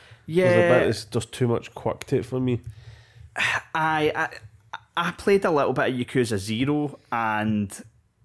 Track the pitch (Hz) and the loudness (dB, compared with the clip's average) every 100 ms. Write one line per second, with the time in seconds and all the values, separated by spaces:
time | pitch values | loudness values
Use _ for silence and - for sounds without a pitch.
0 | - - - 170 185 175 170 175 113 110 | -20 -20 -4 2 4 6 6 4 4 -2
1 | - 120 - - 120 117 - - 113 - | -4 -4 -4 -2 0 0 -4 -8 -6 -6
2 | - 127 - 131 127 117 - - - - | -2 -2 -2 -2 -2 -2 -4 -18 -20 -20
3 | - - - - - - - 160 156 156 | -20 -20 -14 -6 -4 -4 -4 -2 0 2
4 | 156 - 160 - - - _ - _ - | 0 0 -4 -8 -20 -20 _ -20 _ -6
5 | 170 - - 196 196 147 127 131 117 131 | -4 -2 2 2 4 2 2 0 0 -2
6 | 120 135 117 104 95 110 135 147 147 - | -2 0 0 0 -2 -2 0 0 -2 -8
7 | _ 117 113 107 107 107 98 - - _ | _ -2 0 0 0 0 -2 -8 -20 _
8 | _ _ | _ _